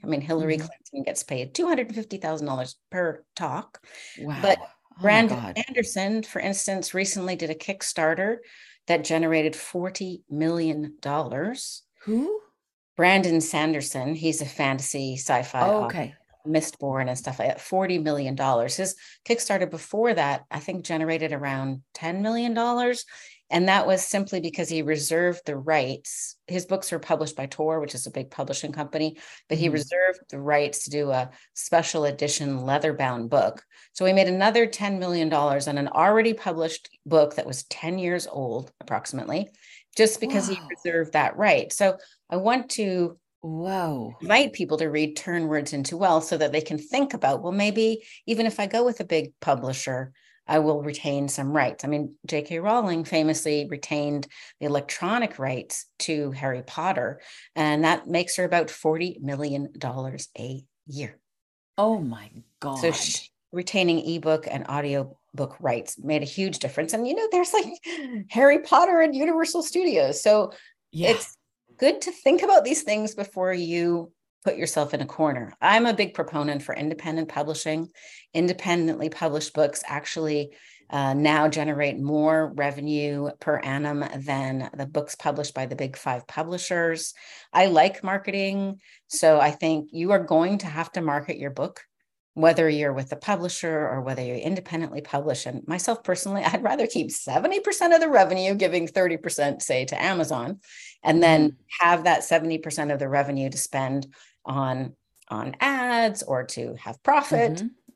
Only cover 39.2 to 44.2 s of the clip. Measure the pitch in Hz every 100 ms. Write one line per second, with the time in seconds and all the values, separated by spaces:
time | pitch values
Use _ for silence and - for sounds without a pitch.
39.2 | - 156 202 _ - - _ - 214 214
40.2 | 175 196 190 185 151 170 175 165 160 156
41.2 | 135 - 208 143 - - 196 190 - _
42.2 | _ 175 202 254 247 - 202 185 170 170
43.2 | _ _ 160 160 180 190 170 139 113 120